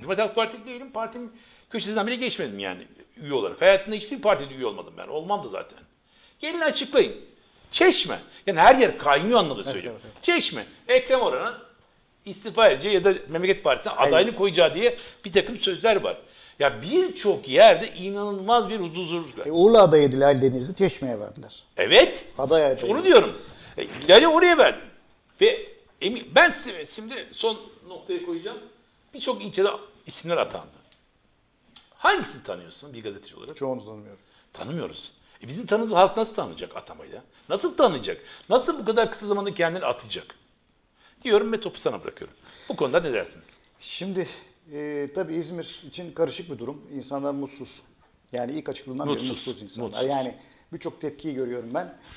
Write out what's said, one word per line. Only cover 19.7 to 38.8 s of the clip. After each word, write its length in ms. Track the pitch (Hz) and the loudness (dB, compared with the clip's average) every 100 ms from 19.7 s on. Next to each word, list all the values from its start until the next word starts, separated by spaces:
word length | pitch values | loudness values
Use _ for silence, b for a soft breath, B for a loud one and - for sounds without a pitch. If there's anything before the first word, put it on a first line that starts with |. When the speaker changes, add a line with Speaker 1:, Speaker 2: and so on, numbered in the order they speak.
| 226 | 8
Speaker 2:
adayı 280 | 180 151 143 | 8 8 6
Dilal 300 | 131 139 131 | 4 4 4
Denizli 340 | 131 127 143 185 | 2 0 -6 -2
Çeşme'ye 440 | 185 - 131 107 | -2 -2 -8 -8
verdiler. 440 | 104 - 135 - _ - | -10 -16 -20 -20 _ -4
Speaker 1:
Evet. 480 | 104 180 - - - - | 6 6 6 2 -12 -6
Speaker 2:
Aday 360 | 135 160 143 | 2 4 4
Speaker 1:
İşte 120 | 131 123 | 0 -2
Speaker 2:
adayı. 60 | 269 | 0
Speaker 1:
onu 60 | 370 | 6
diyorum. 320 | 247 117 - B B B - | 6 6 -2 B B B -12
E, 100 | - 127 | -12 -2
Dilal'i 260 | 147 214 330 | 8 8 8
oraya 300 | 320 349 311 | 6 6 8
verdi. 220 | 160 - - - _ _ _ - | 6 2 -8 -20 _ _ _ 0
Ve 260 | 208 - - - _ _ | 2 2 -6 -20 _ _
emin, 260 | 185 233 - 220 | -6 -6 0 4
ben 160 | 339 | 4
size 340 | - 247 175 147 | 2 -10 -12 -14
şimdi 420 | - 220 247 - | -14 -14 -14 -14
son 240 | - 226 214 - - 180 | -6 -6 -6 -12 -20 -20
noktayı 380 | 180 - 175 175 | -16 -10 -8 -8
koyacağım. 320 | 165 196 247 - _ _ _ _ | -10 -10 -14 -18 _ _ _ _
Birçok 280 | 277 262 202 | -10 -8 -6
ilçede 240 | 202 175 196 - - _ - | -6 -2 -2 -2 -14 _ -12
isimler 320 | - 165 160 | -10 -4 -2
atandı. 440 | 104 87 - _ _ - _ _ _ _ _ _ _ - - _ | -2 -6 -16 _ _ -20 _ _ _ _ _ _ _ -20 -20 _
Hangisini 460 | 349 381 - 127 | 0 0 -4 -12
tanıyorsun 500 | 107 90 85 - 143 | -14 -14 -16 -20 -20
bir 100 | 117 | -16
gazeteci 320 | 107 98 - - | -14 -14 -18 -20
olarak? 220 | 131 156 | -18 -10
Speaker 2:
Çoğunu 280 | 135 123 104 | -8 -8 -12
tanımıyorum. 340 | 107 104 101 b b b | -18 -20 -20 b b b
Speaker 1:
Tanımıyoruz. 580 | - 113 165 90 - - _ b b | -16 -12 -10 -10 -12 -20 _ b b
E, 40 | 117 | -16
bizim 180 | 170 202 | -12 -2
tanıdığımız 280 | 214 226 180 | -2 0 4
halk 200 | 190 220 | 4 2
nasıl 180 | 220 - | -6 -6
tanıyacak 400 | 117 78 87 - | -8 -10 -14 -14
atamayı? 340 | - - - 101 - b - | -18 -20 -20 -20 -20 b -8
Nasıl 280 | 202 349 285 | -4 -2 2
tanıyacak? 400 | 240 135 101 82 B B - | 2 2 -8 -10 B B 0
Nasıl 300 | 247 294 302 | 0 0 -4